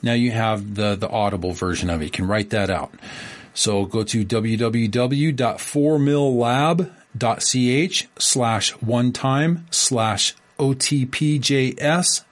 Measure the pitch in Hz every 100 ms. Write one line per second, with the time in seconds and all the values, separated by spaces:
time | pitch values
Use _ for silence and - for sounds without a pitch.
0 | 120 120 120 113 110 110 101 104 104 101
1 | 104 113 104 98 87 87 92 82 90 82
2 | 76 - 95 107 104 110 98 87 71 -
3 | - - - - - - - 101 98 113
4 | 104 117 101 117 110 110 117 113 113 120
5 | 123 143 156 135 120 - - 147 147 156
6 | 139 147 143 123 117 127 151 170 180 -
7 | _ 113 113 113 - 131 123 131 180 -
8 | - - - - 120 110 - - 113 120
9 | 123 123 131 135 160 170 - - - 123
10 | 110 101 - - _ _ 135 135 - 147
11 | 127 - 156 147 127 139 131 - 147 165
12 | 180 - -